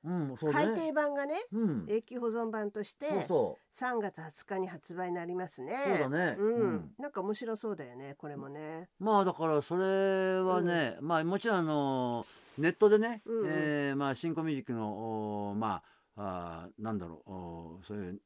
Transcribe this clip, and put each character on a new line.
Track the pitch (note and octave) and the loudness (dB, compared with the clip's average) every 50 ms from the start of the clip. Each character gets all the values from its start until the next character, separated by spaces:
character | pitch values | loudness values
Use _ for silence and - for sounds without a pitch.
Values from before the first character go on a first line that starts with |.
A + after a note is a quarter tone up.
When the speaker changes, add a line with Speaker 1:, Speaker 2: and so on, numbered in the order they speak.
| - | -4
Speaker 1:
う | D#3+ | -2
ん、 | F3+ F3+ D3+ C#3 B2+ | -2 0 -2 -2 -4
そ | A#2 D#3 | -2 0
う | D3+ | 2
ね。 | D3 | 4
Speaker 2:
改 | D4 D4+ | 4 4
訂 | D#4 E4 E4+ E4 D#4 D4 | 4 2 0 0 0 0
版 | D4+ D4 D4 C#4+ | 2 0 0 0
が | C#4+ C#4 | -2 -2
ね、 | C#4+ D#4 F#4+ B4 - | -2 -4 -4 -4 -4
Speaker 1:
う | G3 A3 A3+ | -2 0 2
ん。 | G3 D3 A2 E2+ - | 2 0 0 -2 0
Speaker 2:
永 | G#3 A3+ | -2 -2
久 | - - B3 B3 | -2 -4 -8 -4
保 | A#3+ | -4
存 | A3+ A3 A#3 A#3 A3+ | -2 -2 -2 -2 -2
版 | A3 A3 G#3+ G#3 | -2 -4 -4 -4
と | - G#3+ | -4 -6
し | G3+ - - | -8 -8 -10
て、 | _ C#4+ D4+ | _ -4 -2
Speaker 1:
そ | D4+ | -2
う | - - | -2 0
そ | C#3+ F3+ C#3+ A2+ F2 D2 - | 2 2 2 2 2 -2 -10
う。 | _ _ _ | _ _ _
Speaker 2:
三 | - B3+ B3+ B3 A3+ | -6 -4 -2 -2 -2
月 | G#3 F#3+ - - | -2 -4 -6 -10
二 | D#3+ D#3 | -16 -16
十 | - - - | -16 -18 -10
日 | - G3 | -8 -4
に | F#3 F#3+ | -4 -4
発 | F#3 F3 D#3 _ - E3+ | -6 -6 -14 _ -12 -8
売 | F3 F#3 F3+ | -6 -4 -4
に | F3 | -4
な | F3 E3+ | -4 -4
り | F3 F3 | -4 -4
ま | F3+ F#3 - | -6 -6 -6
す | - - | -8 -10
ね。 | B2+ C#3+ - - - F#3+ - E3+ | -8 -6 -4 -2 0 0 2 2
Speaker 1:
そ | D3 | 2
う | C3 | 0
だ | C#3 E3 F3+ D#3+ A2+ | 2 2 2 0 0
ね。 | F#3+ | 2
Speaker 2:
う | G3+ | 0
ん。 | A3 A#3 | 2 2
Speaker 1:
う | A#3+ A3 F#3 E3 | 2 2 2 0
ん。 | F#3 D#3+ - - | -2 -6 -8 -12
Speaker 2:
な | - C#4 D4 | -10 -10 -6
ん | |
か | - G3+ | -6 -4
面 | F3+ G3+ G#3+ | -2 -2 -4
白 | G#3 C4 A3+ A3 | -4 -4 -6 -6
そ | G#3+ - A3 | -4 -4 -6
う | G3+ | -6
だ | D#3+ C#3 | -6 -8
よ | B2 B2 | -12 -12
ね、 | B2+ C#3 C#3 C#3 | -12 -12 -12 -12
こ | _ - D3 | _ -10 -10
れ | D3 | -8
も | C#3+ C#3+ | -8 -10
ね。 | C3+ C#3+ D3+ D#3 D#3 D#3+ D#3+ F3+ _ _ _ | -10 -10 -10 -8 -8 -8 -10 -12 _ _ _
Speaker 1:
ま | F#3+ A3 G#3+ G3+ | 2 4 6 6
あ、 | F#3+ | 6
だ | F3+ E3 | 4 2
か | - E3 | 2 2
ら | D#3+ D#3 D3 | 4 4 4
そ | C#3 - E3 | 2 2 0
れ | F3+ F#3+ F#3+ F#3+ F#3+ G3 G3 F#3+ F#3+ F#3+ F#3 F#3 F#3 | 2 4 4 4 4 4 4 4 4 4 2 2 2
は | F#3 F#3 F#3 F3+ | 4 4 4 4
ね、 | E3+ F3 F3 E3 D3+ A#2 - - | 4 4 4 2 2 0 -2 -4
Speaker 2:
う | C#3 | -2
ん。 | D#3+ | 2
Speaker 1:
ま | E3+ | 2
あ、 | D#3+ D#3+ | 2 2
も | E3+ F#3+ G3 | 2 0 2
ち | - A3+ | 2 2
ろ | G#3 | 2
ん | |
あ | F#3 | 4
の、 | E3 D#3+ D3+ D3 C#3+ C3+ C3+ C3 B2 B2 A#2+ A#2 A2 - - - - - - | 2 2 2 2 2 2 2 2 2 0 0 -2 -4 -8 -14 -20 -20 -14 -4
ネ | - D3 E3+ | 0 2 2
ッ | F3+ | 6
ト | - G#3+ | 6 8
で | G#3 G#3 G#3 | 8 8 8
ね、 | A3 A#3 A#3+ G#3+ _ | 4 2 -2 -6 _
Speaker 2:
う | - A3+ | -4 -2
ん | A3+ | -2
う | G#3 | 0
ん。 | - | 0
Speaker 1:
え | D#3+ D#3 D3+ D3+ D3 D3 C#3+ C#3 C#3 | 2 2 2 2 2 2 2 0 0
ー、 | |
ま | C#3 C#3+ C#3 | 0 0 0
あ、 | C3 | 0
新 | - - E3 E3 | 0 -2 -2 -2
興 | D#3+ E3 | 0 0
ミ | D#3+ | 0
ュ | D3 | -2
ー | |
ジ | C3+ | -2
ッ | A#2 | -2
ク | - B2 | -4 -4
の、 | A2+ A2 G#2+ G#2 G2+ A2+ A2+ A2 A2 G#2+ G#2+ G#2 G#2 G#2 G#2 | -2 -2 -2 -4 -4 -4 -2 -2 -2 -2 -2 -2 -2 -2 -2
お | G#2 | -2
ー、 | |
ま | G#2+ A2+ G#2+ F#2+ E2 - - - _ _ _ _ | 0 0 0 -2 -4 -6 -14 -20 _ _ _ _
あ、 | G#2 G2+ F#2+ F#2 F2+ F2 E2+ E2 E2 E2+ | -8 -6 -4 -4 -4 -6 -6 -8 -10 -12
あ | F#2+ - - | -12 -12 -8
ー、 | |
な | G#2 A2 A2 | -4 -4 -2
ん | |
だ | G2+ F2+ E2+ | -4 -4 -6
ろ | E2 D#2 - | -12 -14 -14
う、 | - | -12
お | F#2+ F2+ F2+ E2+ E2+ E2 E2 D#2+ E2 F#2 | -10 -10 -8 -8 -10 -10 -12 -12 -14 -16
ー、 | F#2 | -12
そ | - G#2 | -10 -8
う | |
い | G#2 G2 F2+ | -8 -6 -8
う | F#2 G2+ _ | -8 -10 _